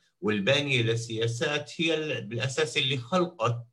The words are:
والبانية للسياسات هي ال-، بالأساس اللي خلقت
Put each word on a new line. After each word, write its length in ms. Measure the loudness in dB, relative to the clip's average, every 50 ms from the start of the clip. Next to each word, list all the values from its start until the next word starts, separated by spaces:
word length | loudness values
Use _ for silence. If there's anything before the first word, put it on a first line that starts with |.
| _ _ _ -4
والبانية 600 | -2 0 0 2 4 4 4 2 2 2 2 2
للسياسات 880 | 2 2 0 0 -2 -4 -4 -2 -2 -2 0 0 -2 0 0 -2 -4 -6 -4
هي 160 | -2 0 0 0
ال-، 320 | 0 -2 -4 -6 -6 -6
بالأساس 500 | -6 -4 -4 -2 -2 0 0 0 0 0
اللي 200 | 0 0 0 -2
خلقت 680 | -2 -2 0 2 2 2 2 0 0 0 0 0 0 -6 -12